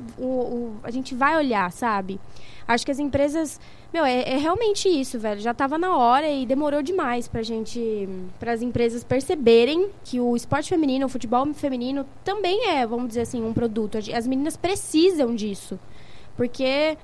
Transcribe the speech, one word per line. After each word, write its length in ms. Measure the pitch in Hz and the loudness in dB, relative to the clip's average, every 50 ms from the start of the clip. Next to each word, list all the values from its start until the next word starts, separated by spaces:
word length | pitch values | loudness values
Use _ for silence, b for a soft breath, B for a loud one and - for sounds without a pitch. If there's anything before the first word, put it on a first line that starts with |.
| 247 226 226 - | -10 -14 -10 -8
o, 60 | 254 | -4
o, 520 | 254 262 254 240 - 247 240 240 226 214 208 - | -2 -2 -2 -2 -2 -4 -6 -6 -8 -8 -10 -10
a 80 | 240 | -8
gente 240 | 233 262 262 - 269 | -6 -6 -6 -4 0
vai 220 | 240 269 285 320 | 4 4 4 6
olhar, 360 | 320 294 262 226 202 185 180 - | 4 4 2 2 2 0 0 -2
sabe? 480 | - 254 233 214 196 190 190 190 - B B B B B B B B B B | -2 0 0 0 0 -2 -4 -6 -8 B B B B B B B B B B
Acho 160 | 233 233 - | 2 2 2
que 60 | - | 0
as 80 | 277 247 | -2 -2
empresas, 640 | 294 277 254 277 277 294 285 330 320 269 - - B B B B B B - | 0 0 2 2 2 2 2 0 -2 -2 -4 -10 B B B B B B 0
meu, 120 | 330 311 | 2 2
é, 180 | 262 247 247 247 | 2 2 2 0
é 140 | - 262 | 0 0
realmente 520 | 285 285 320 359 440 480 427 403 - - 392 | 0 2 2 2 2 2 2 2 2 2 2
isso, 300 | 349 277 262 - - 233 | 2 2 2 -2 -4 -4
velho. 220 | 208 220 208 202 | -4 -4 -4 -2
Já 140 | 208 233 240 | -2 -4 -2
tava 240 | 233 285 269 302 320 | 0 0 0 2 0
na 180 | 349 370 359 | 2 2 4
hora 320 | 285 240 233 247 277 320 311 | 6 6 6 6 4 4 2
e 160 | 294 269 262 | 0 0 0
demorou 380 | 214 262 269 302 294 285 294 277 | 0 0 0 2 2 0 0 0
demais 460 | 294 381 370 311 247 240 240 240 - | 0 0 0 0 0 0 -2 -4 -4
pra 140 | - 233 226 | -4 -6 -4
gente, 640 | 220 226 220 220 - - 240 233 226 214 208 196 190 190 185 180 180 - - | -4 -4 -4 -6 -6 -4 -4 -2 -2 -2 -2 -4 -6 -6 -8 -10 -10 -10 -8
pras 200 | - 226 233 226 | -4 -4 -2 -2
empresas 440 | 240 247 214 240 233 233 233 240 - | -2 -2 0 2 0 0 0 -2 -4
perceberem 840 | - 247 262 269 - 370 311 247 226 226 233 240 262 311 339 381 403 - - - | -2 -2 0 0 0 0 2 6 8 8 8 8 6 4 2 0 0 -2 -10 -12
que 140 | - - 247 | -6 -2 0
o 160 | 240 240 240 | 2 2 2
esporte 340 | 233 - - 269 285 302 - | 0 0 0 -2 -2 0 0
feminino, 380 | 381 330 311 269 262 269 269 | 2 2 4 4 2 2 0
o 20 | 254 | 0
futebol 380 | - 240 - 214 240 247 262 302 294 | -2 -4 -2 0 2 2 2 0 -2
feminino 500 | - - 285 262 240 240 254 277 277 269 - - - - | -2 -2 -2 -2 -2 -2 -2 -4 -4 -6 -6 -10 -8 -4
também 440 | 381 392 427 381 349 381 427 508 403 | -4 -2 0 0 0 2 2 2 2
é, 180 | 330 269 240 | 2 0 0
vamos 220 | 214 233 233 247 240 | 0 -2 -2 -4 -2
dizer 120 | 220 240 233 | -2 -2 -2
assim, 200 | 233 - 240 220 | -2 -2 -4 -2
um 100 | 226 226 | -2 0
produto. 460 | 233 240 233 208 226 214 208 - 220 202 214 - | 0 0 0 0 -2 -2 -2 -2 -4 -6 -4 -4
As 120 | 240 226 | -4 -2
meninas 300 | 254 262 262 285 320 302 | 0 0 0 0 -2 -4
precisam 800 | - - 349 392 403 - - - 311 339 381 370 302 269 233 240 | -2 -2 -2 -2 -2 -4 0 2 4 6 6 6 4 2 0 0
disso. 440 | 208 208 214 196 - - - 190 185 - B B B B B B B B B B | -2 -4 -4 -6 -8 -10 -10 -12 -12 -12 B B B B B B B B B B
Porque 640 | - 247 240 - - 262 254 269 285 302 320 311 - | -4 -4 -4 -2 -2 -2 0 2 2 2 0 0 -4